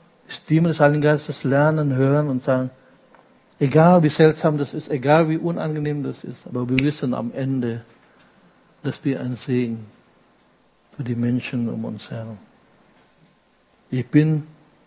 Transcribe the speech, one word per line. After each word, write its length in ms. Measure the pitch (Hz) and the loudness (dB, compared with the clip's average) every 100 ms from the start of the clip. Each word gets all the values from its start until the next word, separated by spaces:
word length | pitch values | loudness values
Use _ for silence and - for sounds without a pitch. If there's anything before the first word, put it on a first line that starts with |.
| _ _ - | _ _ -16
die 60 | |
Stimme 340 | - - 160 170 | -12 0 2 2
des 120 | 156 | 4
Heiligen 220 | 147 151 | 4 4
Geistes 420 | 147 151 - 139 | 2 2 -2 -6
lernen, 520 | 123 139 151 156 147 131 | 0 2 2 2 0 2
hören 340 | 135 143 151 | 2 2 0
und 140 | 127 | -2
sagen, 260 | - 127 131 - _ _ _ _ _ _ _ - | 0 -2 -2 -10 _ _ _ _ _ _ _ -4
egal 440 | 143 151 165 180 | 2 6 6 6
wie 60 | 156 | 4
seltsam 500 | - 156 151 160 151 | 4 4 4 0 -2
das 160 | 139 160 | -4 -8
ist, 160 | - | -6
egal 360 | 139 127 156 160 | -4 2 4 4
wie 100 | 160 | 0
unangenehm 680 | 170 170 160 151 147 147 | -4 -4 -6 -4 -4 -4
das 200 | 135 127 | -6 -10
ist, 140 | 135 123 - | -14 -16 -8
aber 240 | 123 123 | -6 -2
wir 100 | 127 | 0
wissen 340 | 143 143 131 123 | 0 -2 -4 -4
am 160 | 117 | -6
Ende, 480 | 127 135 135 120 113 - _ _ _ - _ _ _ _ _ | -6 -4 -4 -4 -6 -12 _ _ _ -20 _ _ _ _ _
dass 200 | 139 - | -10 -6
wir 180 | 143 131 | -6 -4
ein 140 | 127 123 | -6 -8
Segen 440 | - 123 120 113 107 _ _ _ _ _ _ _ _ _ _ - | -4 -2 -2 -6 -12 _ _ _ _ _ _ _ _ _ _ -12
für 80 | |
die 120 | 123 117 | -6 -4
Menschen 520 | 120 123 - 127 117 | -2 -2 -4 -6 -4
um 160 | 113 113 | -6 -8
uns 260 | 107 - | -10 -12
herum. 260 | 113 110 104 - _ _ _ _ _ _ _ _ _ _ _ _ _ - | -12 -12 -16 -20 _ _ _ _ _ _ _ _ _ _ _ _ _ -8
Ich 160 | 127 117 | -6 2
bin 380 | 147 156 156 151 - _ _ | 2 4 0 -4 -20 _ _